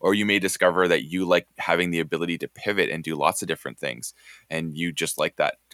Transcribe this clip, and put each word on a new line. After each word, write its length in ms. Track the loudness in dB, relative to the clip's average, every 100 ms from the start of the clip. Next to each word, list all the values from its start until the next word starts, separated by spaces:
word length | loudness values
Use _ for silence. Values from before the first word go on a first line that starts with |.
or 120 | 0
you 120 | 2 2
may 140 | 2
discover 500 | 2 2 2 4 4
that 160 | 2 0
you 180 | -2
like 240 | 2 2 0 -6
having 320 | 0 2 2
the 80 | 0
ability 360 | 0 -2 -2 -4
to 100 | -6
pivot 400 | -6 -2 0 0
and 120 | -2
do 140 | -6 0
lots 260 | 0 0
of 60 | -4
different 320 | -6 -8 -8
things, 340 | -8 -8 -12 -16 -20 -20 _
and 260 | -6 -6 -4
you 160 | -6
just 260 | -4 -4 -2
like 200 | -2 0
that 180 | -2 -2 _